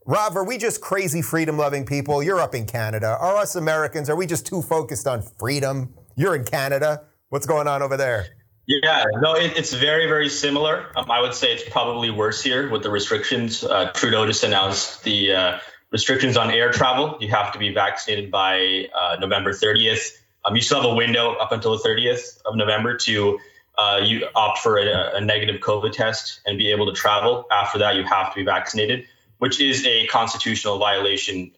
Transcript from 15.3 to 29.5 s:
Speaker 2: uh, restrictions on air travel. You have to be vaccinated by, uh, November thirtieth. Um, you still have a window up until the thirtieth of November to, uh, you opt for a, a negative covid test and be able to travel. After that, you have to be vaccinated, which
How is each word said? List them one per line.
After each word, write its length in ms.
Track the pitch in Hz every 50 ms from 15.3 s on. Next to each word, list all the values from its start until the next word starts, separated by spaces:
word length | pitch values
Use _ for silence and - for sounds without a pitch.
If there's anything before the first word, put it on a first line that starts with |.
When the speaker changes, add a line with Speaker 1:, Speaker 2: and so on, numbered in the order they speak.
| 95
Speaker 2:
uh, 240 | 92 92 90 87 - - - - - _ _
restrictions 460 | - 107 - - 131 131 135 127 117
on 160 | 120 110 110 113
air 180 | 117 120 -
travel. 460 | - - - - 156 143 151 156 - -
You 120 | - 107
have 220 | 110 107 101 - -
to 40 | 101
be 160 | 104 101 101
vaccinated 560 | 104 98 104 - - - 110 107 101 101 95
by, 560 | 95 98 95 95 95 95 92 95 95 95 - - -
uh, 200 | 90 90 85 87 90
November 340 | 95 95 101 98 95 98 98
thirtieth. 640 | - 110 107 104 - 113 110 110 110 - - - - _ _ _ _ -
Um, 100 | 101 104
you 80 | 117 -
still 180 | - 147 135
have 80 | 123 120
a 60 | 113
window 380 | 117 117 120 117 120 117 117 -
up 180 | - 110 -
until 220 | 117 110 110 113 110
the 60 | 107
thirtieth 600 | - 113 110 113 117 123 123 120 - - - - -
of 80 | 110 110
November 420 | 110 104 104 107 107 110 - - -
to, 420 | - - 107 104 101 101 101 - - - - - - _ _
uh, 240 | - 104 101 101 101 101
you 200 | 104 113 110 - - -
opt 220 | 98 95 90 - -
for 200 | - 113 104 101
a, 380 | 101 104 95 92 90 - 95
a 40 | 101
negative 400 | 104 107 104 107 104 104 101 -
covid 300 | - - 107 104 104 110 -
test 500 | - 110 113 113 - - - - - -
and 100 | 104 101 98
be 120 | 107 104
able 160 | 104 101 104
to 60 | 101 95
travel. 520 | - - 104 - - 101 117 - - - -
After 280 | - 101 98 - - 104
that, 160 | 101 - 98
you 80 | 95 95
have 280 | - 101 95 92 92 -
to 60 | 101
be 60 | 95
vaccinated, 600 | 101 - - - - - 107 107 107 - - - - _ _ _ _ _ -
which 220 | 123 131